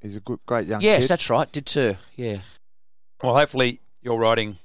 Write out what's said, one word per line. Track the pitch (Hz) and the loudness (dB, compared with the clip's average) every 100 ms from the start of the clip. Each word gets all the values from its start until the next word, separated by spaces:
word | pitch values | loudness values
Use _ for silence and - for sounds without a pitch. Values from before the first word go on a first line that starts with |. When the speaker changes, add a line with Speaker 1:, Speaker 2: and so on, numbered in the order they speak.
Speaker 1:
He's | 107 104 | -12 -14
a | |
good, | - 120 - | -10 -10 -4
great | 120 87 | -4 -2
young | 107 | 0
Speaker 2:
Yes, | 208 196 | 2 4
Speaker 1:
kid. | 127 | 2
Speaker 2:
that's | 175 - | 0 0
right. | 120 151 | 0 0
Did | 147 135 | -6 -4
too. | - 123 92 - - | 0 0 -2 -10 -10
Yeah. | 120 101 95 - - - - - - - | -8 -8 -10 -20 -20 -20 -20 -20 -20 -6
Speaker 3:
Well, | 127 123 | 0 2
hopefully | 147 131 127 117 - - | 2 2 0 0 -16 -14
you're | 123 113 | -4 2
riding | 113 113 107 98 | 4 2 0 -8